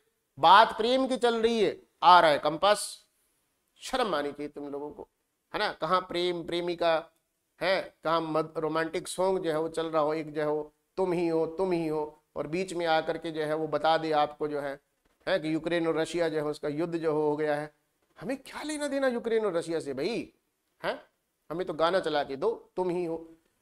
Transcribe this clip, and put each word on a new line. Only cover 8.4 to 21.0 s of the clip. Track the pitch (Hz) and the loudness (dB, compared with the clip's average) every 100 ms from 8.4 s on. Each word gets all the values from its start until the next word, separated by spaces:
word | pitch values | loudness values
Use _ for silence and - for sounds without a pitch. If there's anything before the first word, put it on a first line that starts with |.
| 156 - | -2 -4
रोमांटिक | 156 160 160 175 - | -2 -2 -2 -6 -6
सॉन्ग | - 185 190 | -2 0 0
जो | 160 | -2
है | 151 | -2
वो | 160 | -2
चल | 165 165 | -4 -2
रहा | 156 | 0
हो, | 147 | 0
एक | 160 151 | -2 -4
जो | 151 | -4
है | 151 | -2
वो | 151 151 _ _ - | -2 -6 _ _ -4
"तुम | 185 | -2
ही | 170 165 | 0 0
हो, | 160 160 | 0 0
तुम | 165 190 | -2 -2
ही | 170 160 | 0 -2
हो", | 156 151 - _ 151 | -4 -6 -10 _ -8
और | 143 | -6
बीच | 170 185 | -4 -4
में | 170 170 | -2 0
आकर | 160 160 160 | 2 0 -4
के | 165 | -6
जो | 156 | -6
है | 151 | -4
वो | 156 156 | -4 -2
बता | 147 156 160 | 0 2 2
दे | 156 | 2
आपको | 151 147 - 151 | 0 0 -2 -6
जो | 147 | -4
है, | 139 139 _ _ _ _ - | -6 -10 _ _ _ _ -2
है | 185 | -2
कि | 156 | -2
यूक्रेन | 156 165 170 165 | -4 -2 0 0
और | 156 | 0
रशिया | 160 170 165 | -2 0 0
जो | 156 | -2
है | 151 | -4
उसका | 147 151 | -4 -4
युद्ध | 147 175 170 | -4 -4 -2
जो | 160 | 0
हो, | 151 | 0
हो | 151 147 | 0 0
गया | 151 147 | 0 -2
है। | 151 _ _ _ _ - | -4 _ _ _ _ -12
हमें | 185 269 | -8 -8
क्या | - - | -10 -10
लेना | 302 302 294 | -8 -6 -4
देना | 277 262 | 0 0
यूक्रेन | 233 226 220 214 | -2 -2 0 0
और | |
रशिया | 170 165 160 | -2 -2 -4
से | 139 | -4
भाई, | 127 175 196 113 _ _ _ _ _ | -4 -4 -4 -8 _ _ _ _ _
हैं? | 175 247 | -8 -8